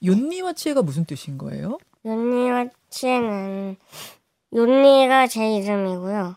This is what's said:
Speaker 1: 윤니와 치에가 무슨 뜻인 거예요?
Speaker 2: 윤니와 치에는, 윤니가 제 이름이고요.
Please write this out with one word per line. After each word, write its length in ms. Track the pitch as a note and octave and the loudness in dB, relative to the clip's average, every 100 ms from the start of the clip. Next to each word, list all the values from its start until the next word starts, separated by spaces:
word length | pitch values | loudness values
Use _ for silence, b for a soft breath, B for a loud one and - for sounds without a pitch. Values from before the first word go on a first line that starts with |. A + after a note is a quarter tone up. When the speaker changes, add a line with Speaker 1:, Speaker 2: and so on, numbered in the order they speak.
Speaker 1:
윤니와 520 | F#3 G3 D4 F#4 F#4 | 2 2 0 -4 -6
치에가 280 | D#4+ D#4 C4+ | -4 -2 0
무슨 220 | E3 C#3+ | 0 -2
뜻인 340 | E3 C#3+ - C#3 | -4 -8 -10 -10
거예요? 400 | C#3+ C#3+ E3 D4+ _ _ | -10 -8 -8 -10 _ _
Speaker 2:
윤니와 600 | A3 A3 A#3+ B3 B3 B3 B3 _ _ | -8 -4 -2 0 0 -2 -4 _ _
치에는, 840 | - B3+ B3+ A3+ G3+ G3 G3 G3 F#3+ B B B B _ _ _ | -6 -2 -2 -2 -4 -6 -8 -8 -12 B B B B _ _ _
윤니가 720 | A#3 A#3 C4+ C#4 C4+ C4 C4 B3 | 0 4 6 8 8 6 4 2
제 280 | A3+ A3 G#3+ | 0 -2 -2
이름이고요. 800 | G3+ G3+ F#3+ F3+ F#3 G#3 F3+ | -2 -2 -2 -4 -6 -6 -6